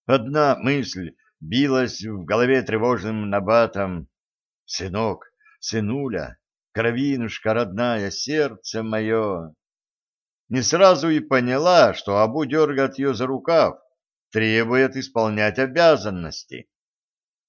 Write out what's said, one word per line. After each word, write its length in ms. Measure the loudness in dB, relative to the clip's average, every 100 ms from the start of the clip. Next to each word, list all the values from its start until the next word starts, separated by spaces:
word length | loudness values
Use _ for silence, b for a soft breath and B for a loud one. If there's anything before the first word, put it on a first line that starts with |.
| -2
Одна 480 | -2 0 0 2 2
мысль 560 | 0 -2 -4 -10 -12 -14 _ _
билась 640 | -4 0 2 0 -2 -6
в 220 | -10 -10 -2
голове 380 | 0 2 2
тревожным 640 | 0 -2 0 -2 -4 -6 -4
набатом: 800 | -2 2 2 2 -2 -4 -6 -12 _ _ _ _ _ -14
«Сынок, 640 | -10 -8 -4 -4 -6 -12 b b b
сынуля, 800 | -8 -4 -4 -4 -4 -6 -8 -14 _ _ _
кровинушка 800 | -4 -2 -2 -2 -2 -6 -6 -2
родная, 560 | -2 -2 -4 -4 -2 -4
сердце 720 | -6 -4 -2 -2 -4 -10 -8
мое». 720 | -4 -4 0 0 -2 -4 -10 _ _ _ _ _ _ _ _ _ _
Не 140 | -4
сразу 460 | 0 4 6 6 2
и 100 | 0
поняла, 720 | 2 0 2 2 4 6 6
что 240 | 2 -2 2
Абу 280 | 2 0 -2
дергает 520 | 2 2 2 -2 0
ее 160 | -2
за 140 | -2 -4
рукав, 500 | -4 2 4 4 0 _ _ _ _ _
требует 640 | 0 2 2 2 2 2 -2
исполнять 640 | -4 0 0 2 0 0
обязанности. 1080 | -2 4 6 6 0 -6 -8 -12 -16 -20 -20 _ _ _ _ _ _ _